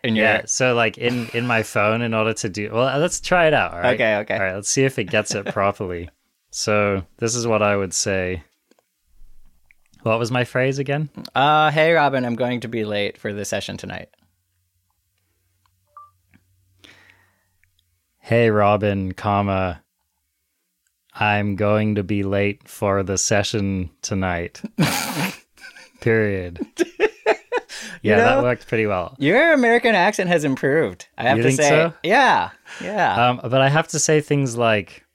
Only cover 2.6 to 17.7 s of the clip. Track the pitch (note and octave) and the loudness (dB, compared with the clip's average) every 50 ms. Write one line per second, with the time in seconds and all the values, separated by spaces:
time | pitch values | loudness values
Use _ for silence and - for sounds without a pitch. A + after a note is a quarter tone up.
2.6 | G#2 G2+ - A2+ B2+ C3+ B2+ C#3+ D#3+ F3+ - - - - F#3 F3+ E3 D#3 D3+ B2 | -8 -4 0 0 0 0 0 0 -2 -2 -2 -6 -2 0 2 4 4 4 4 2
3.6 | F#2+ E2 E2+ F2 G2+ B2 B2 A2 A#2+ A2+ G#2+ G#2 G#2+ - G2 G#2+ G2 F#2+ F#2 G2+ | 0 0 -4 -2 0 0 0 2 2 0 2 0 -2 -4 -4 -2 -2 -2 -4 -6
4.6 | G2+ - - C3+ C3+ C3+ C3 - A2 F2+ - G#2+ G#2 - - G#2+ G2 G2+ - G#2+ | -4 -4 0 2 0 0 0 -4 -6 -2 -2 -2 -2 -2 -6 -6 -6 -4 -2 0
5.6 | G2 G2+ G2 - G#2+ F2+ F2+ E2+ F2 F2 _ _ _ _ _ _ _ _ - - | 0 0 0 -2 -8 -8 -8 -8 -10 -12 _ _ _ _ _ _ _ _ -10 -8
6.6 | - - G#2+ G#2 G#2 G2+ G2 F#2+ F2+ _ _ _ A#2 A2+ A2 B2 A2+ A#2 A2+ G#2+ | -2 0 0 2 2 0 0 -2 -4 _ _ _ -4 -4 -4 -4 -2 0 0 2
7.6 | G#2+ G#2 G2+ G2+ G2 F#2 - - - G#2+ G2 F#2+ F#2 F2+ F#2 F2+ - _ _ _ | 2 2 0 0 -2 -4 -4 -6 -4 -2 -2 -2 -2 -4 -6 -8 -10 _ _ _
8.6 | _ _ _ _ _ _ _ _ _ _ _ _ - - - - - - _ _ | _ _ _ _ _ _ _ _ _ _ _ _ -20 -20 -20 -20 -20 -20 _ _
9.6 | _ _ _ _ _ _ _ _ - A2+ A2+ A2+ A#2+ A2 B2+ B2+ B2 - - B2+ | _ _ _ _ _ _ _ _ -2 -2 0 0 0 -2 -2 -2 -2 -2 0 0
10.6 | B2+ C3+ C3+ C#3 C#3 C3+ C#3 D3 D#3 C#3 _ - - - _ - C3+ D3 D3+ D3+ | 0 0 0 -2 -4 -4 -2 -4 -4 -6 _ -16 -20 -6 _ 2 2 4 4 4
11.6 | D#3 D#3 D3 D#3+ D#3 E3 E3+ D#3+ D3 C#3+ C3+ C3 B2 A#2+ A#2+ A2 B2 A#2+ B2 A#2+ | 4 2 4 4 4 4 4 4 4 2 2 0 0 -2 -2 -2 -2 -2 -2 -4
12.6 | A2+ A2+ A#2+ A#2 G#2+ G#2+ G#2 G#2 G2+ F#2+ - - - A2 G2+ G#2 G2+ - - G2+ | -6 -6 -4 -4 -4 -2 -2 -2 -2 -4 -6 -6 -8 -8 -6 -6 -6 -4 -4 -6
13.6 | - - G2 G2 - G2 F#2 F2 F2 _ _ _ _ _ _ _ _ _ _ _ | -6 -6 -10 -10 -10 -12 -12 -12 -14 _ _ _ _ _ _ _ _ _ _ _
14.6 | _ _ _ _ _ _ _ _ _ _ _ _ _ _ _ _ _ _ _ _ | _ _ _ _ _ _ _ _ _ _ _ _ _ _ _ _ _ _ _ _
15.6 | _ _ _ _ _ _ _ - - _ _ _ _ _ _ _ _ _ _ _ | _ _ _ _ _ _ _ -20 -20 _ _ _ _ _ _ _ _ _ _ _
16.6 | _ _ _ _ _ - - _ _ _ _ _ _ _ _ _ _ _ _ _ | _ _ _ _ _ -20 -20 _ _ _ _ _ _ _ _ _ _ _ _ _
17.6 | _ _ | _ _